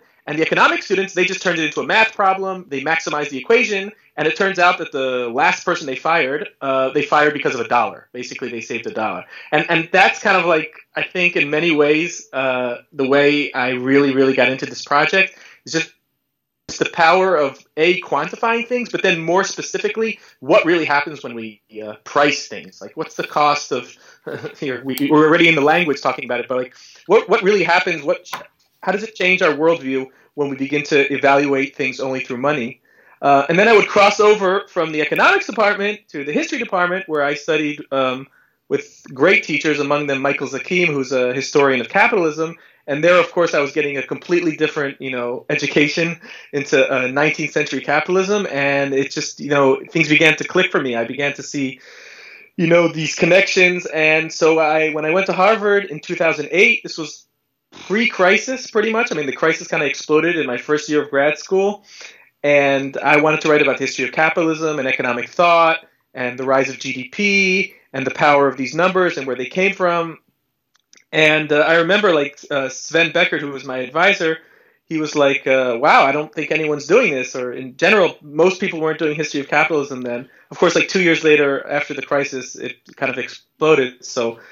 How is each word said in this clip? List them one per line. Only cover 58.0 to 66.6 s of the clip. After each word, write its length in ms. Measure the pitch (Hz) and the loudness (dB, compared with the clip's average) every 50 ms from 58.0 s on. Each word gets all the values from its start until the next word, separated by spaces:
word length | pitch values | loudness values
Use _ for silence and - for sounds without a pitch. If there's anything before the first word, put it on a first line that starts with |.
| 233 220 - - 180 185 208 214 - 262 262 254 - - | 0 0 0 2 4 4 4 2 0 -4 -8 -8 -6 -4
pretty 200 | - 208 214 220 | -2 0 0 0
much. 200 | 220 226 247 - | 0 -2 -2 -2
I 40 | - | -2
mean, 120 | 156 147 | -4 -4
the 40 | 131 | -6
crisis 360 | 127 - 165 160 156 - 170 | -4 0 0 0 0 -2 -4
kinda 180 | - 175 160 151 | -6 -4 -2 -2
exploded 520 | 135 135 - - - 151 156 160 170 175 | -2 -4 -4 -2 2 2 2 2 2 0
in 100 | 160 139 | -2 -2
my 100 | 127 120 | -4 -4
first 320 | 123 - - 151 147 - 151 | -6 -2 -2 -2 -2 0 0
year 140 | 151 147 143 | 0 0 0
of 80 | 147 | 0
grad 260 | 139 139 143 151 151 | 0 2 2 2 0
school. 480 | - - - 190 190 196 202 202 - _ - - - - - - - _ _ _ _ - | -2 -4 -2 0 0 0 0 -2 -4 _ -20 -20 -20 -20 -20 -20 -20 _ _ _ _ 0
And 540 | 147 147 143 139 139 139 135 139 135 139 | 2 4 4 4 4 2 0 -2 -4 -6
I 240 | - - 143 151 151 | -2 2 2 4 4
wanted 200 | 151 156 156 156 | 4 2 0 0
to 80 | - 156 | 2 2
write 120 | 151 151 | 4 4
about 160 | 143 135 123 | 4 2 0
the 60 | 131 135 | -2 -4
history 200 | 123 - - 170 | -6 -4 -4 -4
of 80 | - | -4
capitalism 680 | - 165 160 160 160 180 160 160 156 156 160 156 151 143 | 0 0 0 0 2 0 0 0 0 -2 -2 -4 -2 -2
and 80 | 131 | -2
economic 420 | 131 131 - 127 123 120 120 120 - | -4 -2 -2 -2 -2 -4 -4 -6 -6
thought 560 | - - 175 175 170 165 165 160 160 - - _ _ _ _ _ - | 0 2 4 4 6 6 4 4 2 -2 -6 _ _ _ _ _ -10
and 240 | 131 127 123 123 127 | -8 -8 -6 -6 -6
the 40 | 131 | -2
rise 260 | 135 135 135 | 0 2 2